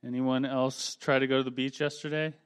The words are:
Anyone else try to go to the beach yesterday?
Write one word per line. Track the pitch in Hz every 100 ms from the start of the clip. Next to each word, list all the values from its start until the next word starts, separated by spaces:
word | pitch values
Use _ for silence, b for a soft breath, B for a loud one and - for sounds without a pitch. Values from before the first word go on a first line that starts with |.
Anyone | 123 123 131 131
else | 135 131 131 131 - -
try | - 135
to | 135
go | 131
to |
the | 131
beach | 123 135 -
yesterday? | 147 143 151 151 156 151